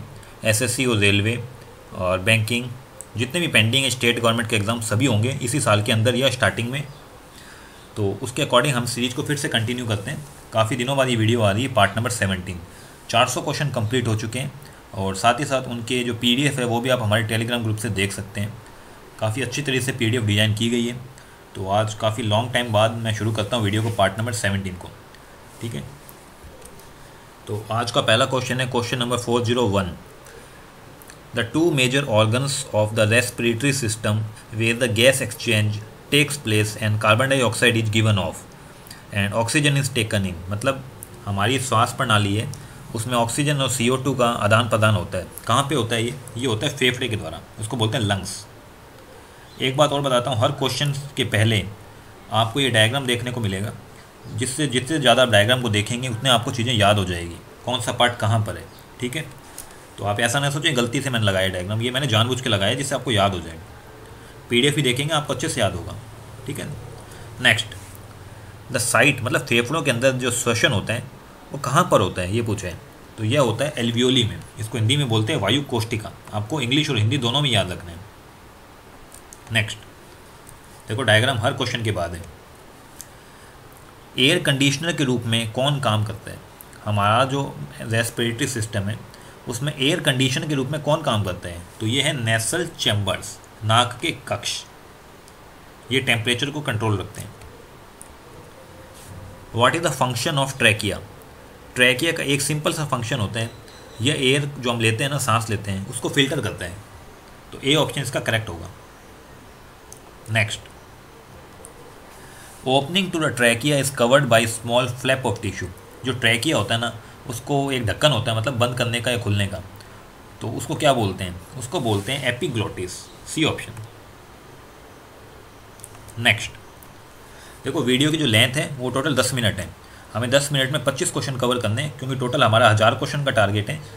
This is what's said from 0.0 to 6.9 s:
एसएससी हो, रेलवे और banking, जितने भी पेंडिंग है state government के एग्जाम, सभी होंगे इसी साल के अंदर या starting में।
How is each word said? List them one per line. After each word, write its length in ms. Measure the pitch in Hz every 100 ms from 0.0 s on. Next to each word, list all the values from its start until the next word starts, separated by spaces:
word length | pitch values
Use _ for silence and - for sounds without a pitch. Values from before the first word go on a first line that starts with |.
| - - - -
एसएससी 400 | 110 107 123 117
हो, 120 | 123 107
रेलवे 400 | 101 101 104 123 - - - - - -
और 240 | 90 92
banking, 500 | 98 113 107 120 123 - - - - 104
जितने 220 | - 175
भी 80 | 165
पेंडिंग 360 | 117 110 135
है 60 | 135
state 300 | - 117 117
government 300 | 117 117 113
के 60 | 113
एग्जाम, 260 | 101 120
सभी 240 | 113 107 139
होंगे 320 | 104 120 147
इसी 200 | 120 -
साल 220 | 110 104
के 80 | 110
अंदर 240 | 113 107 117
या 140 | 135
starting 420 | - 98 120 120
में। 100 | 139 147